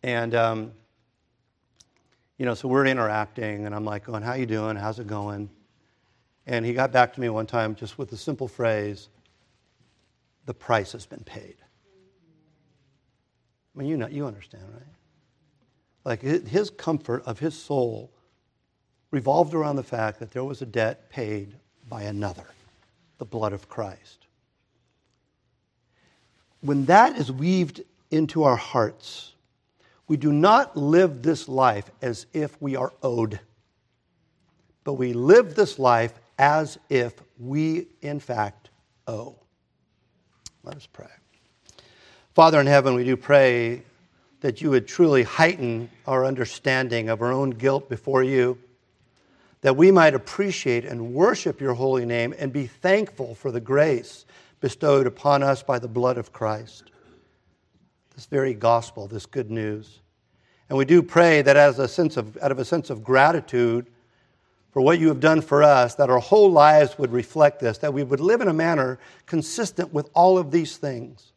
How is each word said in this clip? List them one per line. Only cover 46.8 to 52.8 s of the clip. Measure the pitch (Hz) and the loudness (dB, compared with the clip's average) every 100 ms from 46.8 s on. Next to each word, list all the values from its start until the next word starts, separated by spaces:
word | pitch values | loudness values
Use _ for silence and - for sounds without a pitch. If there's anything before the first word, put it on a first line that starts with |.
| 131 117 110 | -2 -4 -4
of | 113 | -4
our | 117 | -2
own | 127 139 | -2 -4
guilt | 120 131 135 135 | -2 -2 -2 -4
before | - - 135 | -12 -2 0
you, | 131 135 123 123 _ _ _ _ _ _ _ _ _ _ | 2 2 0 -2 _ _ _ _ _ _ _ _ _ _
that | 139 135 | -2 4
we | 180 | 6
might | 190 160 135 | 8 6 4
appreciate | - - 202 180 139 120 | -6 -6 -6 -4 -4 -4
and | 117 120 113 | -4 -10 -10
worship | 127 190 240 - - | 0 0 0 -6 -6
your | 135 | -6
holy | 123 135 131 120 | -4 -2 -2 -4
name | 120 117 - | -4 -4 -6
and | 139 | -8
be | 131 127 | -8 -10
thankful | _ | _